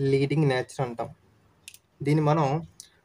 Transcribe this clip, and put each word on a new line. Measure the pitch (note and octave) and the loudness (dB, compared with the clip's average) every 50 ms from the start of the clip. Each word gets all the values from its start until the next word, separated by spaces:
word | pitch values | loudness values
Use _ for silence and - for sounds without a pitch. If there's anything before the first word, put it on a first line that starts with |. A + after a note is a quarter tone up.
| C#3 | 0
leading | C#3 C#3 C#3 C#3+ C#3 D3 D3+ D#3 | 0 2 2 2 0 2 2 2
నేచర్ | C#3 C3 B2+ A#2+ - - - | 2 2 0 -2 -6 -4 -6
అంటాం. | C3+ A#2+ A#2+ - - C#3+ D#3+ _ _ _ _ _ _ _ _ _ _ - - - _ _ _ _ | -6 -6 -4 -8 -10 -10 -12 _ _ _ _ _ _ _ _ _ _ -20 -20 -20 _ _ _ _
దీన్ని | C#3 C#3 D3+ D#3 D3+ | -2 0 2 2 4
మనం | D3 D3+ E3 D3+ C3 C#3+ E3 E3 - _ _ - - _ _ | 2 2 2 2 0 0 -2 -6 -10 _ _ -20 -20 _ _